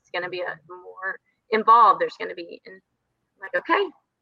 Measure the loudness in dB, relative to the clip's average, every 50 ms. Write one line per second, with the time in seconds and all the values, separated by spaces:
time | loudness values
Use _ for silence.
0 | _ _ -8 -8 -8 -6 -8 -8 -8 -8 -10 -12 _ -20 -20 -20 -20 -20 -18 -12
1 | -10 -10 -10 -10 _ _ _ _ _ -4 -2 -2 4 6 6 8 8 6 4 2
2 | 0 -4 -4 -8 -12 -12 -10 -12 -14 -16 -16 -20 _ -20 -20 -20 _ _ _ _
3 | _ _ _ _ _ _ _ _ -14 -6 -6 -6 -2 0 0 0 0 -2 -6 _
4 | _ _ _ _